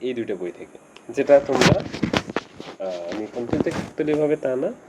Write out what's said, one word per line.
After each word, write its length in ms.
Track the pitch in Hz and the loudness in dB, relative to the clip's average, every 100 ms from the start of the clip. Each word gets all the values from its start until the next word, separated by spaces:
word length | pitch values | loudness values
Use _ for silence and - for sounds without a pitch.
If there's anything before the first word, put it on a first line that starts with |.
এই 120 | 123 | -4
দুইটা 220 | 120 107 95 | -4 -4 -6
বই 160 | 90 | -6
থেকে, 260 | - 80 - - - - | -10 -18 -20 -20 -20 -10
যেটা 300 | 139 139 143 - | -4 6 6 6
তোমরা, 320 | 131 - - | 4 6 6
আহ, 1400 | - - - - - - - - - - 95 87 85 104 | 2 -4 -2 -2 -2 -8 -8 -18 -16 -8 -8 -6 -8 -8
আমি 120 | 107 120 | -8 -6
কন্টিনিউভাবে 1000 | 120 151 170 156 - - 151 151 151 151 | -4 0 0 -2 -8 -4 0 2 2 2
তা 200 | 139 127 | 0 -2
না, 180 | 170 247 | -2 -6